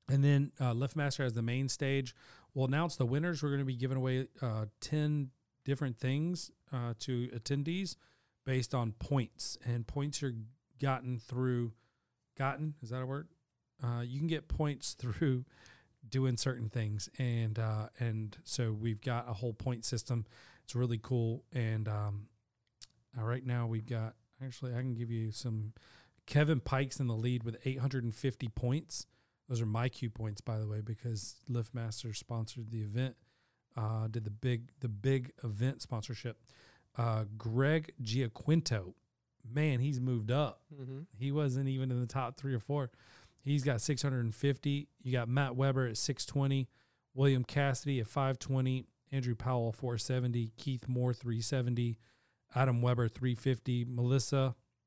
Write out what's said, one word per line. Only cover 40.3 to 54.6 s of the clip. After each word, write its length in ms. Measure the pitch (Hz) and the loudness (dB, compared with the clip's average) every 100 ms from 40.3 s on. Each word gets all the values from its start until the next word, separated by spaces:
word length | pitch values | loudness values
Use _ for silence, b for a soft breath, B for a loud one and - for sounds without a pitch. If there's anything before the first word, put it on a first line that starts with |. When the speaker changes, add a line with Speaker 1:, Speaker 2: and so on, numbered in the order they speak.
Speaker 1:
up. 320 | 131 143 - _ | 2 0 -4 _
Speaker 2:
Mm-hmm. 260 | 143 127 131 170 | -14 -10 -10 -12
Speaker 1:
He 180 | 101 135 | -6 0
wasn't 380 | 147 143 127 135 | 2 2 2 0
even 220 | 131 131 | 0 0
in 100 | 123 | 0
the 60 | 120 | 0
top 320 | 135 120 127 | -2 -4 -4
three 160 | 139 | -2
or 60 | 123 | -2
four. 300 | - 143 127 B B B B B | 0 -2 -2 B B B B B
He's 200 | 139 143 | 0 2
got 200 | 139 117 | 4 2
six 180 | - 135 | 0 0
hundred 200 | 143 131 | 0 0
and 140 | 117 | 0
fifty. 540 | - 139 135 143 143 147 _ | 2 2 2 0 0 -4 _
You 100 | 127 | -2
got 160 | 127 120 | 0 2
Matt 260 | 131 135 123 | 2 2 2
Weber 300 | 135 131 127 | 4 4 2
at 120 | 110 | 0
six 260 | - 127 | -2 -2
twenty, 460 | - 143 135 139 131 b b b b | -2 0 2 2 0 b b b b
William 320 | 131 139 131 | 4 6 6
Cassidy 560 | 120 143 139 127 143 135 | 2 2 2 0 0 -2
at 60 | 107 | 0
five 320 | - 135 131 | 0 0 0
twenty, 480 | - 135 131 131 - _ _ | 0 2 2 0 -4 _ _
Andrew 220 | 135 123 | -2 0
Powell 380 | 113 127 127 117 | 0 0 2 0
four 260 | 113 127 120 | -2 -2 -2
seventy, 540 | - 127 123 120 113 - | 0 0 2 0 -2 -4
Keith 320 | - 127 - | -4 -4 -2
Moore 240 | 123 123 | 0 2
three 300 | 120 120 113 | 0 -2 -2
seventy, 560 | 113 135 120 120 120 113 b b b b b | 0 0 2 2 0 -2 b b b b b
Adam 260 | 123 131 120 | 2 4 6
Weber 280 | 120 123 117 | 4 4 2
three 260 | - 127 | 2 0
fifty, 500 | 120 135 123 - 123 | 2 0 0 0 0
Melissa, 680 | 120 120 123 135 - 139 131 - | 0 0 4 4 4 2 2 0